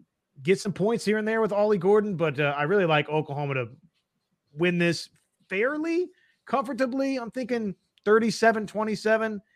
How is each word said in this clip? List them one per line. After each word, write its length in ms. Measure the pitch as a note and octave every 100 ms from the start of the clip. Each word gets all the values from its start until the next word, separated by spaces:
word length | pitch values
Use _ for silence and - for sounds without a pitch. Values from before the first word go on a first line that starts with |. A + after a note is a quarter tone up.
| _ _ _ -
get 160 | C3+ F#3+
some 140 | G#3
points 320 | - G3+ A#3
here 140 | G3+ G#3+
and 100 | G#3+
there 140 | A3
with 100 | A3
Ollie 240 | G3+ G#3 G#3
Gordon, 400 | F3+ G#3+ G#3 E3+
but, 240 | E3 C#3
uh, 140 | D3 C#3+
I 60 |
really 240 | D3 G3+ F3
like 220 | D3+ D3
Oklahoma 460 | D#3 D3 C#3 C#3+
to 140 | C3+ A#2 C3 _ _ _ _ _ _ _
win 240 | D3 F3 F3
this 320 | E3+ D#3+ - _ _ _ _
fairly 600 | F#3+ B3 D4+ E4 E4+ F4+ - _ _ -
comfortably. 720 | B3+ A#3+ A#3 C4 C4+ C4+ C4
I'm 140 | A#3
thinking 440 | B3+ B3 A#3+ G#3+ F3+ _ _ -
thirty-seven 600 | G#3+ A3+ - A3 A3 G#3+
twenty-seven 760 | G3 G#3+ G#3 G#3+ A3 A3 G#3 -